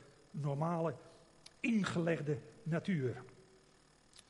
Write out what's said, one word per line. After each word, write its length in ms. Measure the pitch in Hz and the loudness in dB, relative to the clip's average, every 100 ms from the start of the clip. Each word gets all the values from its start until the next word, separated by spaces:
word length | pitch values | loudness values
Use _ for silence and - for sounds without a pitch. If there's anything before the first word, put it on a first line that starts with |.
| - - - | -18 -20 -12
normale 640 | 151 143 139 160 170 165 120 - - - - - - | -4 -2 0 0 0 -2 -4 -12 -20 -20 -20 -20 -6
ingelegde 800 | 254 220 175 180 165 160 147 139 - - | 2 2 2 2 2 2 0 -2 -4 -10
natuur. 600 | 156 160 - 170 127 - - - - - - - - - - - - | -2 0 2 2 2 -2 -10 -20 -20 -20 -20 -20 -20 -20 -20 -20 -20